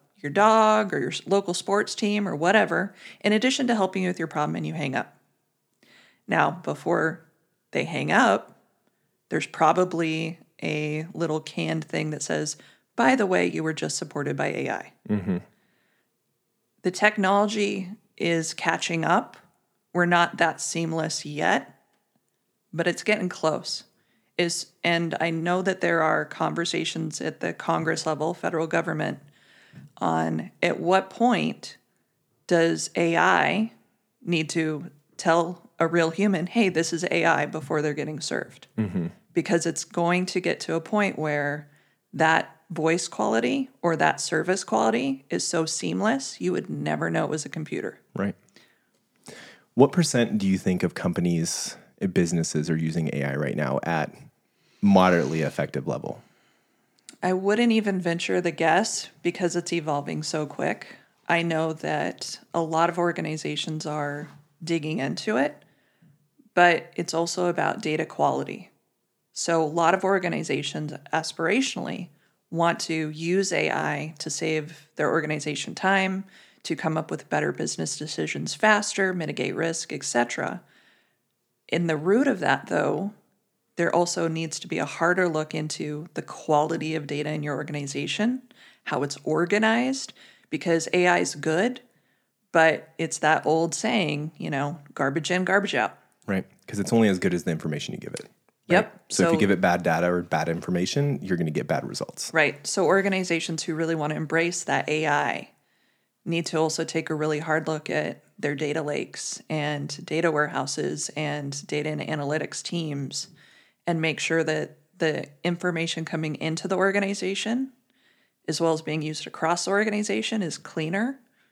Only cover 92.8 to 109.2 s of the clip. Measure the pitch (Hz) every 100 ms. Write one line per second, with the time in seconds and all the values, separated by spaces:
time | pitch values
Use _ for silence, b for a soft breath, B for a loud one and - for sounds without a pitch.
92.8 | - - 160 - 151 156 - 160 170 -
93.8 | 220 240 156 147 151 - 160 139 143 165
94.8 | - - 135 151 156 180 185 196 185 135
95.8 | - - _ _ - 95 - _ - 101
96.8 | 98 117 110 92 95 87 87 80 80 73
97.8 | - 73 - - - _ _ _ - 175
98.8 | 220 - - - 170 165 101 92 92 87
99.8 | 87 82 87 90 87 80 78 82 - 87
100.8 | 92 143 143 69 98 87 82 73 71 76
101.8 | - - - - - 160 147 - - -
102.8 | 160 196 196 190 180 165 - 160 - 156
103.8 | 165 165 151 151 156 160 170 175 - 139
104.8 | - 156 156 147 139 - - _ _ _
105.8 | _ _ _ _ - 170 160 160 160 -
106.8 | 165 165 160 156 151 151 165 156 156 151
107.8 | - 151 156 - _ - 147 147 151 151
108.8 | 147 143 - -